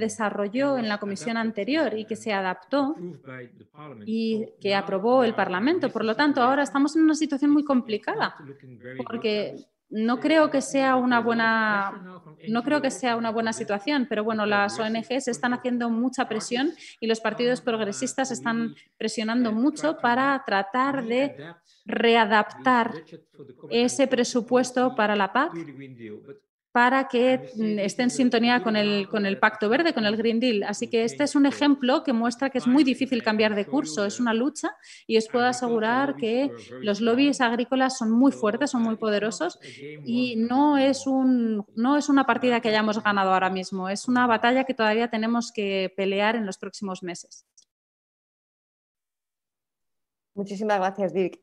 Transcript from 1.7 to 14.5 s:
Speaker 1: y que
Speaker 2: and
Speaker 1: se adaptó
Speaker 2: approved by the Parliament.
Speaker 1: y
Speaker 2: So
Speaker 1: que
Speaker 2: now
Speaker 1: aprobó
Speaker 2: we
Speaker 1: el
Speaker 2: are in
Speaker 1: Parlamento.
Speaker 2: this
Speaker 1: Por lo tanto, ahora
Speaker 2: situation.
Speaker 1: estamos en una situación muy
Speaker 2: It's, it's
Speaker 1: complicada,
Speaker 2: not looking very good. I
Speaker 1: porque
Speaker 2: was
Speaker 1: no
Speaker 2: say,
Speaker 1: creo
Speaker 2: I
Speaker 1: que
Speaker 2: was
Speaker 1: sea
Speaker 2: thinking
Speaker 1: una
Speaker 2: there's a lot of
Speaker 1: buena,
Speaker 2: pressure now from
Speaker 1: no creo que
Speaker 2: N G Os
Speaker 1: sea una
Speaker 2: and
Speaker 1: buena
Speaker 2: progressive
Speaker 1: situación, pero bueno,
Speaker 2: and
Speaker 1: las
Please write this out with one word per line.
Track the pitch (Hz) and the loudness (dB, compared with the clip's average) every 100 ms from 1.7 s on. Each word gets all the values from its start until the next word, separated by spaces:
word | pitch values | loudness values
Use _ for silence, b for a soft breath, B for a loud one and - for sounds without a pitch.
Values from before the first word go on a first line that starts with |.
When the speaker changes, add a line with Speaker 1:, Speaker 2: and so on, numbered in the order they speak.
| 311 277 | 0 0
Speaker 1:
y | 214 214 | -2 -6
que | 214 | -8
Speaker 2:
and | |
Speaker 1:
se | 226 | -4
adaptó | 196 190 185 - 277 277 | -2 -2 -6 -4 -2 0
Speaker 2:
approved | 311 180 143 135 | -4 -10 -14 -16
by | 127 120 104 | -16 -16 -20
the | - | -20
Parliament. | 147 151 120 208 | -20 -18 -14 -6
Speaker 1:
y | 220 226 220 220 | -2 -2 -2 -6
Speaker 2:
So | - | -6
Speaker 1:
que | 202 | -2
Speaker 2:
now | 196 | 0
Speaker 1:
aprobó | 196 190 220 262 | 0 -2 2 4
Speaker 2:
we | 233 | 4
Speaker 1:
el | |
Speaker 2:
are | 220 | 2
in | |
Speaker 1:
Parlamento. | 185 180 240 359 277 | -2 0 0 0 0
Speaker 2:
this | |
Speaker 1:
Por | 220 220 | -2 -2
lo | 220 | 2
tanto, | 294 277 | 2 4
ahora | 247 277 | 2 2
Speaker 2:
situation. | 277 | 0
Speaker 1:
estamos | 277 285 320 | 0 2 4
en | |
una | 311 302 | 4 4
situación | 311 269 285 | 0 0 4
muy | 294 | 4
Speaker 2:
It's, | 294 | 4
it's | 262 | 2
Speaker 1:
complicada, | 226 208 - 427 208 - | 0 -4 -4 -4 -4 -6
Speaker 2:
not | 143 | -18
looking | 139 131 120 | -18 -20 -18
very | 123 131 | -14 -12
good. | |
I | |
Speaker 1:
porque | - 226 226 208 190 - | -10 -4 -2 -2 -4 -8
Speaker 2:
was | - _ - | -18 _ -10
Speaker 1:
no | 214 220 247 | -2 0 0
Speaker 2:
say, | |
Speaker 1:
creo | 294 320 302 | 2 4 4
Speaker 2:
I | |
Speaker 1:
que | 277 | 2
Speaker 2:
was | 262 | -2
Speaker 1:
sea | 269 269 | 0 2
Speaker 2:
thinking | 254 | 2
Speaker 1:
una | 247 240 | 2 2
Speaker 2:
there's | |
a | |
lot | |
of | 226 | 2
Speaker 1:
buena, | 233 226 226 220 208 196 | 0 2 2 2 0 -2
Speaker 2:
pressure | 202 185 | -8 -14
now | 180 | -18
from | 160 156 - | -20 -14 -6
Speaker 1:
no | 226 | -4
creo | 254 294 | 0 0
que | 262 | -2
Speaker 2:
N | |
G | 269 | -2
Os | |
Speaker 1:
sea | 254 233 | -2 -2
una | 233 | -2
Speaker 2:
and | 220 | -2
Speaker 1:
buena | 220 | -4
Speaker 2:
progressive | 220 220 | -4 -4
Speaker 1:
situación, | 202 294 294 240 | -4 -2 -2 0
pero | 214 | -2
bueno, | 214 220 | -2 -2
Speaker 2:
and | |
Speaker 1:
las | 208 | 0